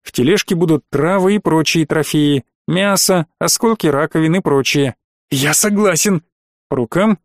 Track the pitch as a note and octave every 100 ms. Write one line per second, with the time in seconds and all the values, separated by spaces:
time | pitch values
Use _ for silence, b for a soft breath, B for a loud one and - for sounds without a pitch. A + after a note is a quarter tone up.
0 | - - B2 G3 - E3+ E3+ D3+ _ C#3
1 | D#3+ G3 F#3 G#3 F#3+ D#3+ D3+ E3 D3+ D#3+
2 | C#3+ D#3 D3 C#3+ - _ - E3+ G3+ F#3+
3 | - F#3 D#3 _ E3 - A3+ A3 D#3+ C#3
4 | D#3 E3 D#3+ F#3 E3+ C#3 B2+ D3 C#3 -
5 | _ _ _ C#3 C#3+ D#3 G#3+ G3+ G#3 D#3+
6 | G#3+ F3+ _ _ _ _ _ C3 A#2+ E3+
7 | G#3+ G3+